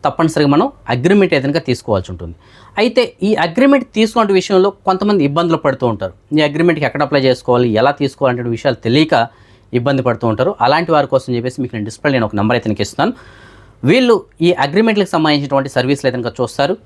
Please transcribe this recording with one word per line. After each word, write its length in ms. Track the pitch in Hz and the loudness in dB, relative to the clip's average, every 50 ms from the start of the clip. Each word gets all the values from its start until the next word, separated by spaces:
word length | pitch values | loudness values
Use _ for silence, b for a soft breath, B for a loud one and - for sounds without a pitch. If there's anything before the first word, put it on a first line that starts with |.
| - | -2
తప్పనిసరిగా 440 | 147 135 - 165 160 - 151 151 143 143 | -4 -2 0 -2 -2 0 0 2 2 2
మనం 140 | 151 220 277 - - - - 120 | 2 2 0 -4 -12 -8 -6 -6
అగ్రిమెంట్ 400 | 123 123 175 202 208 190 170 165 | -2 2 2 4 4 4 2 2
ఏదైనా 240 | 143 131 139 143 165 - - | 0 0 0 -4 -4 -2 -2
తీసుకోవాల్సి 400 | 127 - - - 110 95 - - 95 | -4 -4 -2 -2 -2 -2 -2 -6 -12
ఉంటుంది. 220 | 85 87 82 80 b b b b b b b b - | -12 -12 -16 -16 b b b b b b b b -2
అయితే 220 | 214 240 226 262 240 - - _ 185 202 | -2 2 2 0 0 0 -4 _ -2 -2
ఈ 20 | 214 - 165 | 0 0 0
అగ్రిమెంట్ 400 | 175 165 - 262 277 277 269 247 - _ | -2 2 2 4 4 4 2 0 -2 _
తీసుకునే 360 | 214 226 214 - 240 226 196 196 | 0 0 0 2 0 0 2 2
విషయంలో 320 | 185 175 - 202 185 185 202 196 _ _ | 0 0 2 2 2 2 2 0 _ _
కొంతమంది 340 | 196 185 185 208 208 208 - 147 143 | -2 -2 0 0 0 2 2 2 0
ఇబ్బందులు 300 | 143 165 175 170 165 156 - | 0 0 0 0 -2 0 0
పడుతూ 200 | - 131 - 131 120 110 | -2 -2 0 -2 -2 -2
ఉంటారు. 200 | 95 98 92 - - _ _ 147 | -4 -8 -10 -10 -14 _ _ 0
ఈ 40 | 151 151 | 0 0
అగ్రిమెంట్కి 380 | 147 143 156 165 175 160 151 147 135 | 0 0 0 2 2 2 0 -2 -4
ఎక్కడ 120 | - - 147 | -2 -2 -2
అప్లై 140 | 139 156 143 131 | 0 0 0 2
చేసుకోవాలి, 420 | 131 127 - - - 123 123 123 120 107 107 | 2 0 0 0 0 2 2 2 2 2 2
ఎలా 100 | 120 139 147 - | 2 2 0 0
తీసుకోవాలనే 500 | 143 135 - - 139 131 123 123 120 120 117 | -4 -4 -2 -2 -2 -2 -2 -2 -4 -6 -6
విషయాలు 240 | 113 - 143 123 - - | -2 -2 -2 -2 -2 -2
తెలియక 280 | 117 120 151 160 156 160 120 113 117 b b b b b b b b - 123 | 0 2 2 2 2 2 0 0 -2 b b b b b b b b -4 -2
ఇబ్బంది 260 | 120 143 139 135 127 | -2 0 -2 0 0
పడుతూ 180 | 123 117 110 - 117 | -2 -2 0 -2 -2
ఉంటారు. 220 | 110 104 127 175 202 - 117 | 0 0 -2 -2 0 0 0
అలాంటి 260 | 123 143 160 170 160 160 | 0 2 0 0 0 0
వారి 140 | 147 139 135 135 | 0 0 2 -2
కోసం 160 | 131 - - 123 | -2 -2 -2 -6
చెప్పేసి 200 | 117 117 127 127 - 131 | -4 -4 -6 -6 -6 -8
మీకు 120 | 127 - | -6 -6
నేను 100 | 110 104 107 | -8 -8 -8
డిస్‌ప్లే 220 | - - - 147 139 | -10 -4 -2 0 0
నేను 120 | 127 113 101 | 0 -2 -2
ఒక 60 | - 101 | -2 -2
నెంబర్ 160 | 104 110 120 120 | 0 0 0 -2
అయితే 100 | - 110 104 | -2 -4 -4
మీకు 100 | - 104 | -4 -6
ఇస్తున్నాను. 280 | - - - 147 214 254 B B B B B B B B B B B B B - 127 | -8 -4 -4 -4 -4 -4 B B B B B B B B B B B B B 0 2
వీళ్ళు 260 | 185 254 254 240 233 190 - _ _ _ 165 | 2 4 4 2 2 0 0 _ _ _ 0
ఈ 40 | 175 180 - 135 | 0 2 2 -2
అగ్రిమెంట్లకు 460 | 143 147 196 226 226 214 208 196 175 - | 0 0 0 2 2 2 0 -2 0 0
సంబంధించినటువంటి 560 | 165 156 156 147 143 143 135 143 139 135 135 - | 0 2 2 0 0 -2 0 -2 -2 -2 0 -2
సర్వీసులు 320 | 131 123 127 143 135 - 135 | -2 0 0 -2 0 -2 -4
అయితే 80 | 123 | -2
కనుక 140 | 127 117 120 - - | -2 -6 -6 -4 -4
చూస్తారు. 360 | 127 117 - - 139 139 196 - - | -6 -4 -2 -2 -2 -2 -2 -6 -8